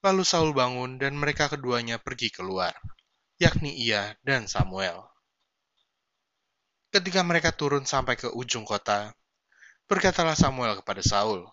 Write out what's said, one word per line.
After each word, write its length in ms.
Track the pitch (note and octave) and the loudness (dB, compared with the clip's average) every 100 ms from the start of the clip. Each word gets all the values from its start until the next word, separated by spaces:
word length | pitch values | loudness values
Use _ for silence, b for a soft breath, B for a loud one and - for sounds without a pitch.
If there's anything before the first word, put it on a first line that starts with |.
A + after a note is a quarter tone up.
Lalu 220 | G3 F#3+ F3+ | 4 2 2
Saul 300 | E3+ D#3 C#3 | 2 2 2
bangun 400 | B2+ B2+ B2+ C3 | 0 0 -8 -4
dan 160 | C#3 | -4
mereka 320 | C#3+ D3 - D3 | -2 -2 0 -2
keduanya 560 | D3 B2+ A#2+ A#2 A#2 | -2 -2 -2 -2 -6
pergi 320 | - B2+ A2+ | -8 -6 -6
keluar, 400 | - F#2 F#2 F2+ - - - _ _ _ _ | -6 -6 -2 -2 -4 -16 -16 _ _ _ _
yakni 400 | E3+ - D3 C3+ | 2 4 -2 -2
ia 400 | A#2 G#2 G#2 G#2 C#3 | 0 0 -2 -6 -2
dan 240 | C3+ G#2 | -2 -2
Samuel. 560 | G2 F#2+ F#2 F#2+ E2+ - _ _ _ _ _ _ _ _ _ _ _ _ _ _ _ _ _ _ | -2 -2 0 -4 -4 -16 _ _ _ _ _ _ _ _ _ _ _ _ _ _ _ _ _ _
Ketika 320 | G3+ F#3 F#3 | -2 0 0
mereka 320 | F3 E3+ E3 | 2 2 2
turun 320 | - D3 C#3+ C3+ | 0 0 0 0
sampai 320 | C#3 C3 B2 | -2 0 -2
ke 160 | B2 | -4
ujung 320 | A#2+ B2 A#2 G#2+ | -8 -6 -6 -2
kota, 480 | G#2 - G#2 G#2 - _ _ _ b b b _ | -4 0 -2 -2 -14 _ _ _ b b b _
berkatalah 480 | G3 F#3+ F3+ E3 | 2 2 2 0
Samuel 480 | D3+ D3 C3 A#2+ G2 | 4 4 4 -2 -2
kepada 240 | - G2 F2+ | -6 -2 2
Saul 400 | G2+ G#2 G2 F2+ | 2 2 -2 -6